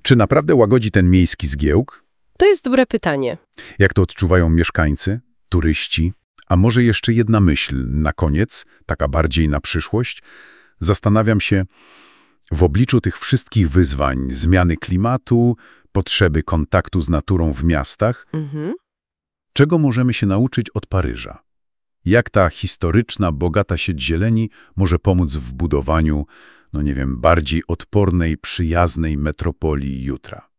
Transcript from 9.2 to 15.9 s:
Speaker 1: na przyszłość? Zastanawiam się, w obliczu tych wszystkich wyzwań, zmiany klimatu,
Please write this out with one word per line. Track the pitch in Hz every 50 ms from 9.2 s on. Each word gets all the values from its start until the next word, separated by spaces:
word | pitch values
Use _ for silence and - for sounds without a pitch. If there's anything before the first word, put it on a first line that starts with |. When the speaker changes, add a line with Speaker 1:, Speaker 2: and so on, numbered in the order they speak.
| 78 76 71 82 80 76
Speaker 1:
na | 73 71
przyszłość? | - - - 87 - - - 113 123 - - - _ - - - - - - _ _ _ _ _
Zastanawiam | - 82 104 - - 107 104 110 107 110 110 101
się, | - - 104 98 92 - _ _ _ - - - - _ _ _ _ _ _ _ _ _
w | 82 73 90
obliczu | 80 71 98 131 - - 117
tych | - 80 - -
wszystkich | - - - 123 - - - 110 92 76
wyzwań, | 69 92 87 69 71 67 69 67 65 65 65 65
zmiany | 65 67 - 82 92 92 87 85 80
klimatu, | - - - 92 90 104 117 127 123 _ - 120 117 120 120 117 _ - - - _ _ _